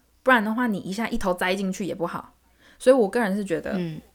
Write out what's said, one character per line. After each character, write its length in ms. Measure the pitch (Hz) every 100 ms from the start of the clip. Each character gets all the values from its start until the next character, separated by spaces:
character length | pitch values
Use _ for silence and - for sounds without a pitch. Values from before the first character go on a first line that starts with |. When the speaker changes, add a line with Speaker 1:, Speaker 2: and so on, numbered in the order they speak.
| _ _
Speaker 1:
不 80 | -
然 100 | 254
的 120 | 208
话 120 | 220 247
你 100 | 190
一 160 | -
下 120 | 190 226
一 80 | 233
头 160 | 196
栽 200 | 180 185
进 160 | 196 190
去 160 | 185 185
也 80 |
不 140 | 139 170
好。 280 | - - _ _ _ _ _
所 80 | -
以 60 | 269
我 140 | 202
个 100 | 240
人 160 | 214 196
是 80 |
觉 160 | 196 160
得 140 | -
Speaker 2:
嗯。 280 | 196 170 156 -